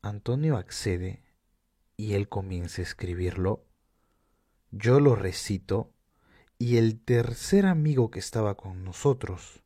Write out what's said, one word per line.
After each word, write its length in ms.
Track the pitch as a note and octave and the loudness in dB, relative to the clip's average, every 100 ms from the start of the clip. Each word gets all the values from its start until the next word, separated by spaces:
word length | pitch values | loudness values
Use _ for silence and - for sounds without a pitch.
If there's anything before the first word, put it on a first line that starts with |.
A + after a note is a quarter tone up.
Antonio 540 | G2+ G2+ - C3 D#3 B2+ | -8 -6 -4 0 0 0
accede 640 | - - G#2 F2+ F#2 - _ _ _ _ _ _ _ - | -4 -6 -4 -2 -4 -10 _ _ _ _ _ _ _ -10
y 180 | G#2+ | -2
él 140 | G2+ G2+ | -2 -2
comienza 540 | G2+ F#2+ F2+ F2 - | -6 -6 -6 -6 -6
a 20 | |
escribirlo. 800 | F2 - F2+ F2 F2+ F2 F#2 A2 _ _ _ _ _ _ _ _ _ _ _ | -8 -8 -6 -4 -4 0 -2 -2 _ _ _ _ _ _ _ _ _ _ _
Yo 260 | G#2 A#2 C3+ | -2 4 6
lo 160 | C#3+ | 6
recito 800 | A2 F#2+ - - G2 - G2 - _ _ _ _ _ _ _ | 4 0 -6 -4 -4 -2 -4 -4 _ _ _ _ _ _ _
y 200 | A#2+ A#2+ | 2 4
el 220 | A2+ A2 | 4 2
tercer 640 | - A#2+ A#2+ A#2+ - G3 | 0 0 0 -6 2 4
amigo 460 | G3 E3 D3+ C3 A2+ | 4 2 2 2 0
que 80 | - | -2
estaba 380 | - A2+ G#2+ G2 | -4 -2 -2 -2
con 260 | F#2+ F#2 | -10 -12
nosotros 800 | F#2 - C#3+ C3 F2+ F2+ - - | -12 -2 0 0 -4 -10 -14 -20